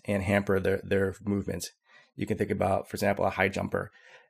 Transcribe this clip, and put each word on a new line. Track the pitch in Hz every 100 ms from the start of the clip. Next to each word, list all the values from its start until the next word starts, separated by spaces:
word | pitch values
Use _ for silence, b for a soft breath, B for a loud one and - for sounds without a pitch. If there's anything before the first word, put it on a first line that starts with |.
and | - 101
hamper | 98 101 98 95
their, | 95 98
their | - 98 95 -
movement. | 101 101 95 92 - - b b b
You | - 101
can | 101
think | 101
about, | 98 95 98 -
for |
example, | 101 101 98
a | 95
high | 95 95
jumper. | 95 95 - - b b b